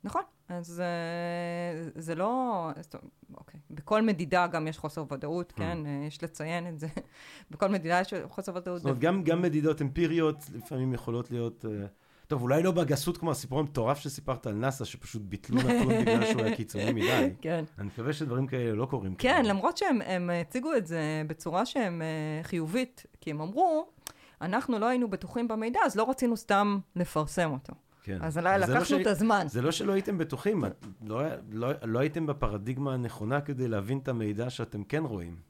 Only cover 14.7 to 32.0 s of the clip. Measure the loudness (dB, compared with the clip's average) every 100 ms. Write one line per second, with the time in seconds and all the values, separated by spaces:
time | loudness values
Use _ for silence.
14.7 | -2 -6 -8 -10 -8 -6 -8 0 2 4
15.7 | 4 4 4 6 4 4 2 2 0 -4
16.7 | -2 0 2 4 4 2 0 -2 -2 -4
17.7 | -8 -8 -4 -4 -2 0 0 0 0 0
18.7 | 0 0 -2 -2 0 4 4 4 4 0
19.7 | 0 2 2 2 -2 0 -2 -2 -4 0
20.7 | 0 0 -2 -2 -2 -4 -6 -2 0 0
21.7 | 0 -2 -2 -4 -4 -4 -4 -4 -4 0
22.7 | -2 -2 -8 -20 -12 -8 -6 -4 2 4
23.7 | 2 -2 -12 -20 -20 -20 _ -2 -2 0
24.7 | 0 2 2 0 -2 -4 -4 -2 0 0
25.7 | 2 4 4 2 2 2 0 2 4 4
26.7 | 2 -4 -4 0 0 0 0 0 0 -8
27.7 | -18 _ _ -8 -4 -2 0 4 4 6
28.7 | 4 4 4 4 4 4 4 2 0 0
29.7 | 2 2 0 0 -2 -2 0 2 2 0
30.7 | -4 -16 -14 -4 -2 -2 -4 -8 -2 -2
31.7 | -2 -2 0